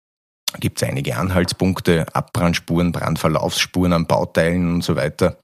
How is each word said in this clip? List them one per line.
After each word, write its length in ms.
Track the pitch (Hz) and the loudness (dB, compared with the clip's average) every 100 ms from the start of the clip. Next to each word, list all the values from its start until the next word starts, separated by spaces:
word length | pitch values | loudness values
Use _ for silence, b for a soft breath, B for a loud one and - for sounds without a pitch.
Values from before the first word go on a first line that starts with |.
| _ _ _ _ - - | _ _ _ _ -12 -6
gibt's 220 | - - | -6 -2
einige 320 | - - 71 - | -4 -2 -4 -2
Anhaltspunkte, 920 | 92 92 87 - 92 90 - 82 82 | 0 0 0 0 0 2 2 0 0
Abbrandspuren, 800 | - - - 87 82 - 85 87 | -4 -4 0 0 0 -2 0 0
Brandverlaufsspuren 1000 | 78 - 80 80 76 90 - - 92 90 | 0 -2 0 0 0 0 -2 -2 0 2
an 140 | 85 82 | 2 2
Bauteilen 680 | - 90 - 82 90 87 | 0 0 0 2 2 0
und 100 | 85 | 0
so 120 | - | 0
weiter, 420 | 76 76 - 87 - | 0 -2 0 -2 -2